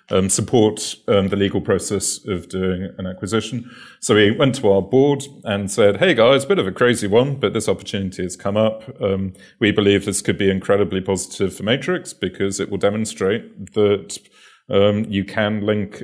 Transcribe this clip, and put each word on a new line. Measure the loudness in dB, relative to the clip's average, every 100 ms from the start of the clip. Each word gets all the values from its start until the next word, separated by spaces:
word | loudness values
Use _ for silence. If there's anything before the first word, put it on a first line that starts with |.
| _
um, | 0 2
support, | 0 2 4 4 2 -8 -8 0
um, | 2 2
the | 0
legal | 0 0
process | 0 -2 -2 -4 -4 -6 -6
of | -6 -6
doing | -4 -2 -4 -8 -10
an | -10
acquisition. | -8 -4 -2 -2 -8 -12 -18 -20 -12
So | 2 4
we | 6
went | 4 0 2
to | 2
our | 2
board | 2 2 2 0 -6 -12 -6
and | -4 -2
said, | 4 4 4
Hey | 2
guys, | 4 6 4 2
bit | 0
of | 0
a |
crazy | 0 2 2 2
one, | 2 2 0
but | -2
this | -2 -2
opportunity | -4 -6 -6 -6 -6
has | -8 -6
come | -4 0
up. | 0 -2 -12 -6
Um, | -4 -2 -6 -10 -20 _
we | 2
believe | 4 4 2
this | 0 -4
could | -4 0
be | 0
incredibly | 0 0 0 0 -2
positive | -2 -4 -4 -4 -4 -2
for |
Matrix | -2 -2 -2 -6 -8
because | -8 -8 -4 -4 -4
it | -6
will | -2
demonstrate | -2 -2 -6 -4 -2 -2 -6 -18 -6
that | 0 2 2 -4 -16 -16 _ -20 _ -2
um, | 2 4 2 -2
you | -4
can | -4 -2 -2 -2 -2
link | -2 -4 -10